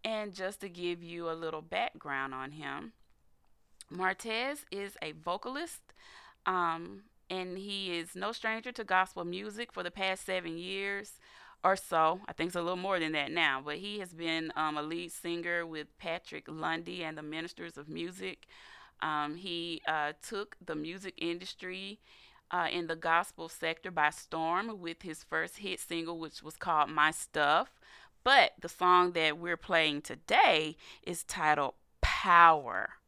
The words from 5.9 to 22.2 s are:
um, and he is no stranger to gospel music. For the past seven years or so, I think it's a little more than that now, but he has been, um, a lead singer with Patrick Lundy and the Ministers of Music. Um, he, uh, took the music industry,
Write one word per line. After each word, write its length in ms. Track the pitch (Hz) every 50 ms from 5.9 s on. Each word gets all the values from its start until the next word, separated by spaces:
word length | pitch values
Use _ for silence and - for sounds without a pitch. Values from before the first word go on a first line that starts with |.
| - - - - - - - - _ _ _
um, 580 | 185 185 180 175 165 165 165 170 180 202 196 208 _ _ _ _ _
and 280 | 185 185 185 180 180 190
he 380 | 196 202 196 196 196 185 170
is 180 | 170 165 175 -
no 180 | 180 190 208
stranger 400 | 226 - - 220 220 226 226 247
to 120 | 240 - 220
gospel 400 | 196 190 185 185 - - 180 175
music. 480 | 175 175 185 202 214 202 220 240 -
For 100 | - 190
the 80 | 180 175
past 340 | - 196 190 190 190 190 -
seven 320 | - 185 185 175 170 165 170
years 600 | 175 185 190 196 196 202 202 196 208 - - - - - - - - - - _ -
or 120 | 185 196
so, 440 | 190 - - 175 160 160 160 175 190 208 -
I 40 |
think 160 | - - 165 165
it's 80 | 175
a 60 | 175
little 140 | 170 175 185
more 220 | 180 185 196 190 180
than 140 | 160 156
that 180 | 156 151 143 135
now, 300 | 156 170 165 147 135 135 139
but 120 | 147 147
he 220 | 165 190 208 208 208
has 120 | 190 180
been, 400 | 170 160 170 165 160 160 160 156 -
um, 200 | 147 156 156 151
a 60 | 151
lead 300 | 147 156 165 170 175 165
singer 520 | - - - 170 170 170 170 175 175 170 170
with 300 | 165 160 151 151 _ _ _
Patrick 460 | - 170 165 185 _ - 160 156 _ -
Lundy 560 | 151 160 160 160 165 165 170 175 180 180 165
and 120 | 160 156
the 60 | 156
Ministers 540 | 151 151 151 160 165 170 - - 170 170 - 139
of 100 | 147 156
Music. 580 | 156 160 165 175 180 190 185 185 - _ - _ - - - - - - - - _ _
Um, 360 | - 156 156 151 147 147 151
he, 460 | 170 190 190 170 170 170 170 165 - -
uh, 260 | - 156 156 147 147 156 _
took 340 | - - 233 196 208 - - _ 180
the 100 | 165 156
music 400 | 151 151 160 175 190 196 190 - -
industry, 840 | - 170 170 175 185 185 - - 190 185 185 190 196 196 214 _ _ _ - -